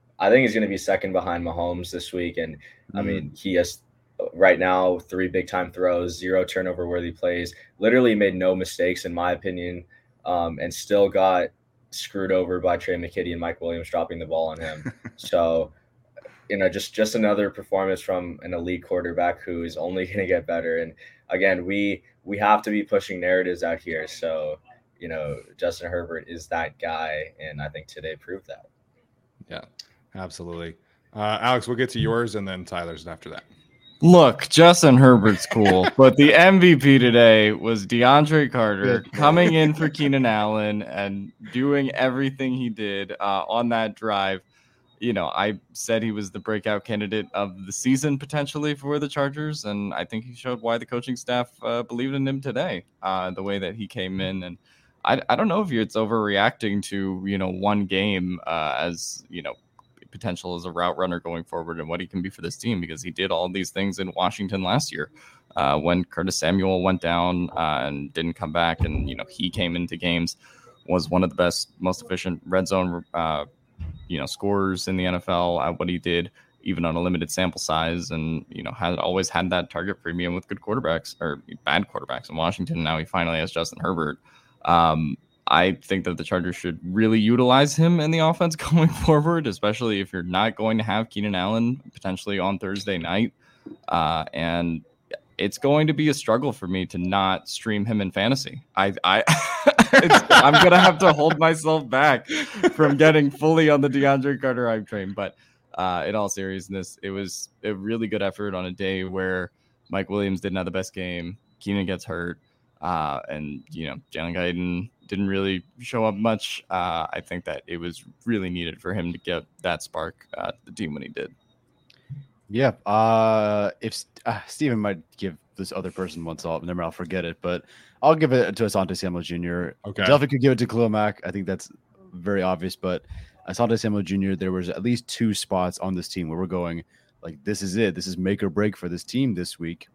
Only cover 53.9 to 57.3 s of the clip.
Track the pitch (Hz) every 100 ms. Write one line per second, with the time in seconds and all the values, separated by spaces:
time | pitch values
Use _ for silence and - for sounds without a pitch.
53.9 | 113 92 95 95 95 90 87 _ _ _
54.9 | _ - 127 - 127 220 185 202 120 107
55.9 | 110 110 113 104 101 107 - 110 101 -
56.9 | 101 95 92 95